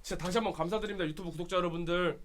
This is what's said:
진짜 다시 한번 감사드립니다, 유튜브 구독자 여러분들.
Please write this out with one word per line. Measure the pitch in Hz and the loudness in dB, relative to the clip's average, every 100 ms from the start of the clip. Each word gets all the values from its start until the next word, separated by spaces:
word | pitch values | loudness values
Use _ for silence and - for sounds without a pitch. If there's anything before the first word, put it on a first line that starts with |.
진짜 | - 175 | -4 -2
다시 | 170 208 | 2 2
한번 | 214 | 2
감사드립니다, | - 165 214 208 196 | 0 0 0 0 -2
유튜브 | 160 151 175 | -2 -2 -6
구독자 | 156 175 185 | -6 0 2
여러분들. | 175 165 170 175 175 143 | 2 0 0 2 2 0